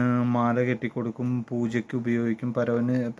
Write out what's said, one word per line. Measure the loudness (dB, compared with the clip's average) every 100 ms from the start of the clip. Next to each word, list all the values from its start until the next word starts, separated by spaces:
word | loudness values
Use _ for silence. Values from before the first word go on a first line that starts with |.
| 4 2
മാല | 2 2 2 2
കെട്ടിക്കൊടുക്കും, | 2 0 -2 -4 -4 -4 -2 -2 -2
പൂജയ്ക്ക് | -2 0 0 -2 -2
ഉപയോഗിക്കും. | 0 0 0 -2 -2
പരവന്, | 0 0 0 2 0 -2